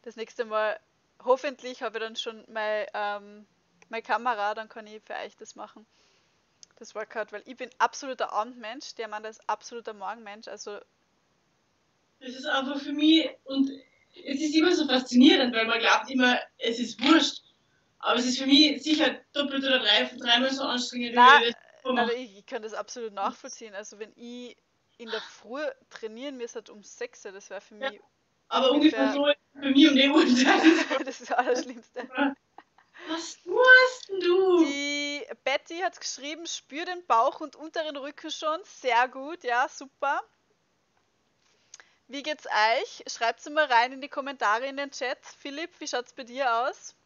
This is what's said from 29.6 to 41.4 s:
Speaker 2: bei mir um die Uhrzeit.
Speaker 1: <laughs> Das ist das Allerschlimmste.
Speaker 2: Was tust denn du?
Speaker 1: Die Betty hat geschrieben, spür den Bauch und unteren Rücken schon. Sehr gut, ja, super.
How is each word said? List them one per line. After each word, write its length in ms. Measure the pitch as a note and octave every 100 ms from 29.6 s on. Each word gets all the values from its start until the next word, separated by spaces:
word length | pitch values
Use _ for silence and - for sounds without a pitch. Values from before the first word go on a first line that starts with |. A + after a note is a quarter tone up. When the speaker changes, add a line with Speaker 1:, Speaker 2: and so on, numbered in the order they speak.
Speaker 2:
bei 100 | C#4
mir 180 | C4+ D4+
um 60 | C4
die 120 | C#4
Uhrzeit. 540 | D#4 B3 A#3+ C#4 F#4+ D#4+ E4+ - C4+
Speaker 1:
<laughs> 20 |
Das 160 | C4 -
ist 100 | B3
das 60 | B3
Allerschlimmste. 720 | B3+ B3+ B3 A#3+ _ - - B3+ C#4+ C#4 _ - _ _ _ - E4+
Speaker 2:
Was 340 | D#4+ E4 -
tust 640 | F4 G#4+ B4+ B4+ B4+ - -
denn 120 | G4
du? 440 | F4 F4+ F#4+ F4
Speaker 1:
Die 580 | D4+ C#4 C#4+ C#4+ C#4+ C#4+ - A#3
Betty 360 | - C#4+ - E4+
hat 200 | F4+ -
geschrieben, 460 | - - C#4 D#4 E4
spür 400 | - _ C4+ F4
den 180 | F4+
Bauch 360 | F4 A3+ C4 -
und 160 | D4+ -
unteren 380 | D#4 E4+ D#4 C#4
Rücken 320 | C4+ D4 D#4+
schon. 280 | C#4+ D#4+ D#4+
Sehr 420 | G#4 - B3+ A#3 B3+
gut, 360 | B3+ C#4 E4+
ja, 240 | B3 A#3+ G3+
super. 540 | - C4+ _ C4+ D#4+ A4 _ _ _ _ _ _ _ _ _ _ _